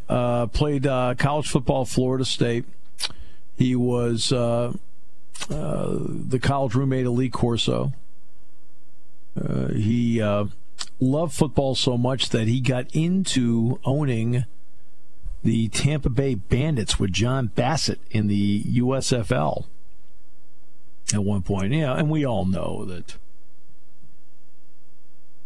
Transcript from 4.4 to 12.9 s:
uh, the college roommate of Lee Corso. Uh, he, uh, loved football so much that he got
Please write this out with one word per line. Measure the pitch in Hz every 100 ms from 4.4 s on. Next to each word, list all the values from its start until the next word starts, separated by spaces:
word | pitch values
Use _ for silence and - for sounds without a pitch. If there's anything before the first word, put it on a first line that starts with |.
| 117 117 120 - - - - - - - -
uh, | 147 151 50 50 -
the | - - 120 127
college | - 139 139 120
roommate | 135 131 123
of |
Lee | 120 131
Corso. | - 123 117 - 120 135 - - - - - - - - - - - - - - -
Uh, | - - 131
he, | - 107 120 120 113
uh, | 104 101 104 - - - - -
loved | 127 147 170
football | - 156 - 135 127
so | - 120
much | 123 131 -
that | 117 110
he | 127
got | 127 127 123